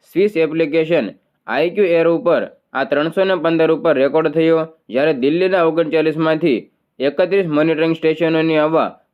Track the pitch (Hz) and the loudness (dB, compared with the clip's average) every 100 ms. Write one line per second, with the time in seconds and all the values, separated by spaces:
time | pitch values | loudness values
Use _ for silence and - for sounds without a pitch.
0 | _ 160 202 202 160 160 160 160 160 165 | _ -2 0 0 -2 0 -2 0 0 0
1 | 107 - _ _ - 120 165 196 196 170 | -2 -8 _ _ -6 -2 -2 0 0 2
2 | 165 165 143 147 98 - _ 131 135 143 | 2 0 0 0 -2 -12 _ -6 -2 -2
3 | 156 165 190 185 165 165 160 160 170 139 | -2 -2 0 0 0 0 0 0 0 2
4 | 139 160 160 156 165 165 160 - _ 110 | 2 0 0 0 2 0 -2 -12 _ -2
5 | 151 143 131 165 190 185 165 160 165 160 | 0 0 0 0 0 2 2 0 0 0
6 | 156 156 160 160 165 117 - _ _ _ | 0 0 -2 0 0 -2 -4 _ _ _
7 | 131 143 185 196 180 147 160 156 165 165 | -4 0 0 0 0 0 0 0 0 0
8 | 160 160 165 160 160 156 151 160 110 - | -2 0 0 0 0 2 2 0 -2 -6
9 | _ | _